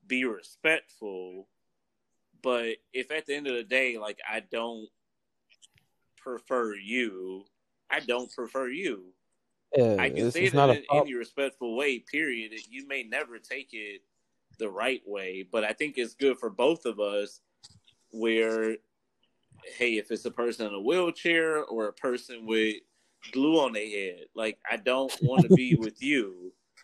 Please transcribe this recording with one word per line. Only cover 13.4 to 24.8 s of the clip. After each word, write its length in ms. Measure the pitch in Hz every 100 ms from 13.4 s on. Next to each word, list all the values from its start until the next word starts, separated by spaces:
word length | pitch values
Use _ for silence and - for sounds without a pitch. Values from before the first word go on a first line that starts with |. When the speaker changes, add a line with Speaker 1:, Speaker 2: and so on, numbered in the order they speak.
| - 131 135
Speaker 1:
it 280 | 113 104 98 _ _ _ _ _ -
the 100 | 110
right 320 | 95 120 127
way, 380 | - 101 95 95 92
but 140 | 113
I 80 | 107
think 240 | 113 151 131
it's 160 | 117
good 220 | - 139 117
for 120 | 113
both 360 | 98 131 165
of 140 | 120 104
us 420 | 101 101 101 - _ _ - - _ _ _
where, 680 | 113 113 113 113 110 110 110 _ _ _ _ _ _ _ - - -
hey, 200 | 120 110
if 120 | -
it's 140 | 110
a 60 | 120
person 360 | - 120 113 107
in 60 |
a 80 | 101
wheelchair 840 | 110 180 175 160 170 165 160 156
or 240 | - 113 104
a 60 |
person 520 | - 135 123 - 117
with 320 | 110 110 110 104 _ _ _ _ -
glue 280 | 131 147 160
on 140 | 131
their 140 | 110 107
head, 360 | 104 95 87 -
like, 220 | - 110 104 107
I 80 |
don't 360 | 104